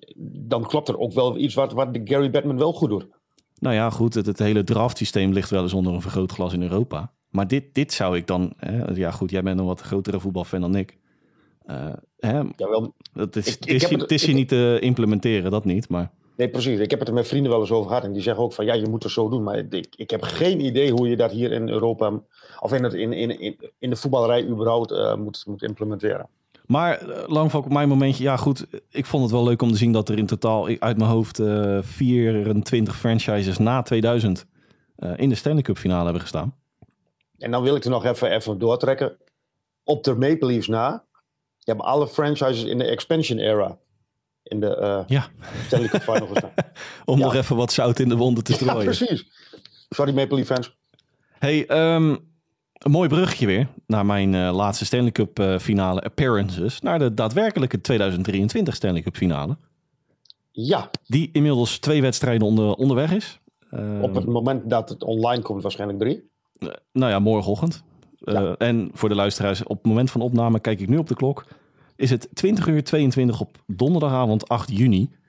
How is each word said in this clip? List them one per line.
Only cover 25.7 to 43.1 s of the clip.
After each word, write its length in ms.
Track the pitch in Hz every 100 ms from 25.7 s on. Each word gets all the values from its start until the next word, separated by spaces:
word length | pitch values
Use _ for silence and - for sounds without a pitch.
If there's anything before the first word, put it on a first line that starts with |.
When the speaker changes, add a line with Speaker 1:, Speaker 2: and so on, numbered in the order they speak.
| 104 107 104 107 98 - _ _ - -
Speaker 2:
Maar, 320 | 143 170 147
eh, 300 | 123 156 -
lang 240 | 151 156
van 140 | 151 135
mijn 200 | 143 147
momentje, 340 | 135 139 131
ja 140 | 135 131
goed, 300 | 143 131 - - -
ik 160 | - 131
vond 180 | 147
het 80 | 123
wel 120 | 120
leuk 180 | 120 117
om 100 | 120
te 60 | 107
zien 140 | 117
dat 180 | 110 107
er 80 | 110
in 80 | 104
totaal, 440 | 107 113 110 95
i-, 60 | 113
uit 180 | 110 110
mijn 120 | 110
hoofd, 300 | 113 107 -
eh, 380 | 107 104 101 98
vierentwintig 1160 | 95 - 127 123 113 107 104 107 104 120 104 -
franchises 600 | 117 113 - 104 95 92
na 240 | 107 127
tweeduizend, 640 | 120 113 113 120 107 90 - _ _ _ _ -
eh, 160 | 90 87
in 120 | 139
de 60 | 117
Stanley 260 | 147 156
Cup 160 | 127 95
finale 260 | 92 90
hebben 180 | 85 85
gestaan. 340 | - 78 98 - _ _ - _ _ _ _ _
Speaker 1:
En 140 | 117
dan 120 | 120
wil 120 | 127 143
ik 80 |
er 60 | 120
nog 160 | 123 123
even, 260 | 120 120
even 260 | 107 107 98
doortrekken. 580 | 117 120 131 135 135 - _ _ _ _ _ _
Op 200 | - 135
de 120 | - 120
Maple 320 | 135 160 127
Leafs 200 | 120 104
na, 360 | 110 127 226 - _ _ _ _ _
je 140 | -
hebt 120 | 107
alle 240 | - 143 143
franchises 560 | - 147 147 131 117
in 140 | 113 123
de 80 | -
expansion 540 | 117 -